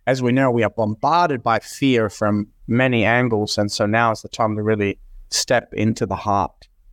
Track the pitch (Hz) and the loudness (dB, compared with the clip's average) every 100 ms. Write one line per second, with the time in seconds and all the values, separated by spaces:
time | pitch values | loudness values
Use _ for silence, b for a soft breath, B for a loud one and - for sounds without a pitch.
0 | - 131 123 127 135 120 104 107 107 107 | -4 0 2 2 2 2 0 0 -4 -2
1 | 135 165 175 135 117 113 - - 135 123 | 0 2 2 0 0 -2 -2 -2 2 2
2 | 107 - 107 104 104 _ - 117 131 120 | 0 0 -2 0 -4 _ -2 0 2 2
3 | 104 120 123 107 104 - 104 - 104 110 | 2 2 2 0 -2 -2 -2 0 0 2
4 | 117 107 - - 110 107 107 107 101 95 | 2 0 -6 -4 -2 -2 -2 0 -2 -4
5 | - - - - - 123 - - 107 110 | -12 -20 -8 -6 0 0 -2 -2 -2 0
6 | 107 92 107 101 90 _ - _ - | -4 -4 -2 0 -2 _ -20 _ -20